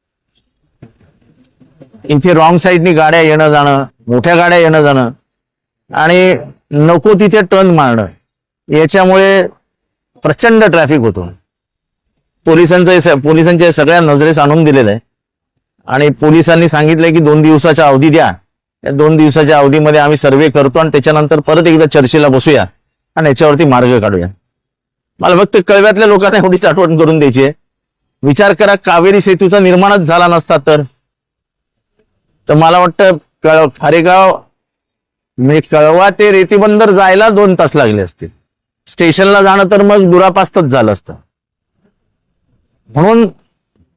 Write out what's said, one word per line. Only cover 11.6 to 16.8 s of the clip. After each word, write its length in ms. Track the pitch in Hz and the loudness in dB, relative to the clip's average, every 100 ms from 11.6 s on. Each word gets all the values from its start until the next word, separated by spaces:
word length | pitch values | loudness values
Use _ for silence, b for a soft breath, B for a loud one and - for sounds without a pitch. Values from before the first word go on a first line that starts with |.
| _ _ _ _ _ _ _ _ 165 | _ _ _ _ _ _ _ _ -2
पोलिसांचं 440 | 160 165 180 180 | 0 2 2 2
हे 80 | 180 | 0
स-, 140 | 160 143 | 0 -2
पोलिसांच्या 480 | 147 160 165 175 170 | 0 0 0 2 0
सगळ्या 280 | 156 147 175 | 0 0 0
नजरेस 380 | 156 143 151 156 | 0 0 0 0
आणून 260 | 143 156 | 0 0
दिलेलं 260 | 151 135 110 | 2 2 0
आहे 80 | 110 - _ _ _ _ _ _ _ - | -4 -10 _ _ _ _ _ _ _ -8
आणि 200 | 131 147 - | -4 -2 -2
पोलिसांनी 480 | 151 160 165 165 170 | 0 0 2 0 0
सांगितलंय 420 | 151 | 0